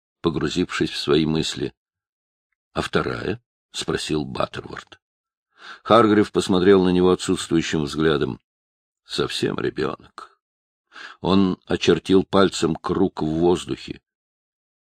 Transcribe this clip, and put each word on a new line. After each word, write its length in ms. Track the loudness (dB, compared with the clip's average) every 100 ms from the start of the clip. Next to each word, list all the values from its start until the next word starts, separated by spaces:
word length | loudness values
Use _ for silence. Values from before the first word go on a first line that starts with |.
| _ _
погрузившись 680 | -4 -2 -4 -2 -4 -2 -4
в 80 | -4
свои 280 | 0 2 2
мысли. — 480 | 0 -4 -6 -8 -10 _ _ _ _ _ _ _ _ _
А 80 | -8
вторая? — 600 | -2 -2 -2 -4 -6 -8 _ _ _
спросил 540 | -10 -6 -6 -4 -4 -4
Баттерворд. 760 | -6 -6 -6 -14 -16 -18 -20 _ _ _ _ _ _ -20 -16
Харгрив 480 | 4 6 6 4 2
посмотрел 520 | -2 0 2 6 6
на 60 | 6
него 220 | 4 4
отсутствующим 720 | 2 0 -4 0 -2 0 -4
взглядом. — 560 | -4 0 0 2 -2 -6 _ _ _ _ _ _ _
Совсем 540 | -6 -6 -4 -6 -4
ребенок. 800 | -6 -4 -6 -6 -14 -20 -20 _ _ _ _ _ _ -20 -20 -8
Он 360 | 0 2 2 -2 -6
очертил 580 | -2 2 0 4 2
пальцем 520 | 4 2 2 2 -2 -2
круг 460 | -4 0 -2 -2
в 40 | -4
воздухе. — 760 | 0 2 0 -4 -12 -10 -16 _ _ _ _ _ _ _ _